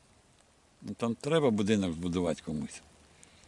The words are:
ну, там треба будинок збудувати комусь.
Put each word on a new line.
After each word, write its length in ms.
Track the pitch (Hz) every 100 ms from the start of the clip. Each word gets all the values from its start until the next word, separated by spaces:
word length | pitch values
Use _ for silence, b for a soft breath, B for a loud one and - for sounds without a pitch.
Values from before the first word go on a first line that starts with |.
| _ - _ _ _ _ _ -
ну, 120 | -
там 220 | 101 117 113
треба 340 | 143 160 143
будинок 440 | 107 101 107 92
збудувати 480 | 80 87 87 87 73 -
комусь. 360 | 76 71 - - - b b b b